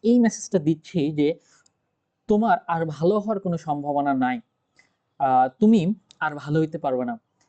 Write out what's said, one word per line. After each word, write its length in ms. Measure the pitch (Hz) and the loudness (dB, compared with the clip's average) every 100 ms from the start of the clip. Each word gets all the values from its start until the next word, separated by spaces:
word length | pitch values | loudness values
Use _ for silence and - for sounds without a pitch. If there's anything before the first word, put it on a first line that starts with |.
এই 160 | 226 240 | 2 4
মেসেজটা 400 | 226 - - 185 | 2 0 -4 -2
দিচ্ছি 520 | 147 156 - 175 143 | 0 -2 -4 -4 -2
যে 280 | 151 147 165 _ _ _ _ _ _ _ _ - | 0 0 -2 _ _ _ _ _ _ _ _ -2
তোমার 300 | 208 220 180 - | 0 2 0 -2
আর 180 | 165 165 | -4 -4
ভালো 340 | 143 170 180 | -2 0 0
হওয়ার 200 | 202 202 | -2 -4
কোনো 180 | 185 165 | -4 -6
সম্ভাবনা 560 | 156 147 143 143 143 | -4 -6 -4 -2 0
নাই, 260 | 131 127 123 - _ _ _ _ _ _ - | 0 -2 -4 -10 _ _ _ _ _ _ -4
আ, 300 | 135 131 131 - | 0 2 2 2
তুমি 340 | 214 226 170 214 _ - | 4 4 2 -4 _ -8
আর 160 | 156 147 | -8 -6
ভালো 240 | 143 156 | -4 -2
হইতে 180 | 156 160 | -2 -4
পারবে 280 | 147 127 123 | -4 -2 -4
না। 140 | 117 _ _ | -8 _ _